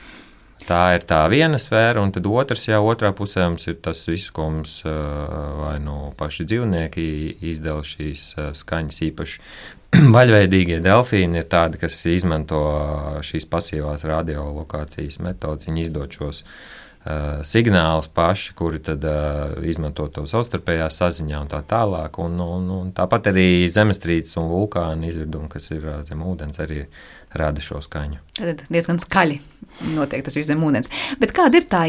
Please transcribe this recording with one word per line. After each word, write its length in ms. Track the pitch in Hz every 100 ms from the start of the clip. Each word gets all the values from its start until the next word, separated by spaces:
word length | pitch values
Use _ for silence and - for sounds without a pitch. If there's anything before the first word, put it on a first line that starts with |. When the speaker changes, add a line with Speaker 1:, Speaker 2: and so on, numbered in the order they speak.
| - - - - - -
Speaker 1:
Tā 180 | - 87 90
ir 100 | 87
tā 160 | - 80 80
viena 320 | 131 160 147
sfēra, 440 | - 110 117 107
un 100 | 98
tad 120 | 92 98
otrs, 360 | 117 139 117 -
jā, 100 | 107
otrā 340 | 107 113 104
pusē 320 | 95 98 95
mums 220 | 87 85 -
ir 120 | 82
tas 200 | 82 80 -
viss, 260 | 85 -
ko 160 | - 78
mums, 300 | 78 76 -
ā, 140 | 80 78 73 73 76 76 71 76
vai 200 | 73 73
nu 340 | 73 71 71
paši 320 | - 76 - 80
dzīvnieki 580 | 113 117 85 80 87 80 76 78 - 82
izdala 340 | 78 78 76
šīs, 420 | 76 - 76 71 -
ā, 160 | - 73
skaņas, 460 | 73 - 82 76 -
īpaši 380 | 80 - 78 - - - - - -
<clears throat> 240 | 175 143 113
vaļveidīgie 600 | 123 107 92 95 85 82
delfīni 600 | 92 110 123 101 87 85
ir 60 | -
tādi, 300 | 87 82 76
kas 160 | 82 - 85
izmanto, 560 | 87 87 78 76 78
ā, 540 | 76 76 73 76 73 76 -
šīs 220 | 80 -
pasīvās 560 | 85 - 76 73 76 78
radiolokācijas 1120 | 78 82 73 73 73 78 78 73 - 71 -
metodes. 480 | 87 92 78 76 -
Viņi 160 | 80
izdod 300 | 80 76 69
šos, 280 | - 73 - - - - - - _
ā, 140 | 78 76 73 73 73
signālus 600 | 113 113 92 80 80 78
paši, 400 | - 82 98 - -
kuri 240 | 82 78 78
tad, 180 | 73
ā, 440 | 78 76 76 73 73 71 78
izmanto 400 | 78 76 73 76
to 100 | - 73
savstarpējā 560 | 113 117 85 - 82 80
saziņā 480 | - 90 80 76 73
un 80 | 73
tā 80 | 76 -
tālāk. 560 | 113 107 85 78 -
Un, 160 | 85 87
un, 300 | 85 90 92 95
un 160 | 92
tāpat 380 | 90 90 113 104
arī 140 | 95 92 87 87
zemestrīces 680 | 104 107 92 85 82 78 85
un 100 | 82
vulkāna 580 | 87 104 87 82 80 85
izvirdumi, 400 | 82 78 78 76
kas 200 | - -
ir, 100 | 78
ā, 140 | 78 76 73
zem 160 | 78
ūdens, 400 | 87 85 76 -
arī 240 | 78 73 69 - - - -
rada 300 | 80 78 73
šo 180 | - 73
skaņu. 400 | - 76 73 73 - -
Speaker 2:
Tad 260 | 170 151 -
diezgan 320 | 170 170 170
skaļi 380 | - 196 165 143 - - - - 160
notiek 280 | 156 139 135
tas 120 | 139 147
viss 140 | 147
zem 120 | 151
ūdens. 260 | 160 120 - - - 269
Bet 120 | - -
kāda 220 | 311 339
ir 80 | 339
tā 120 | 180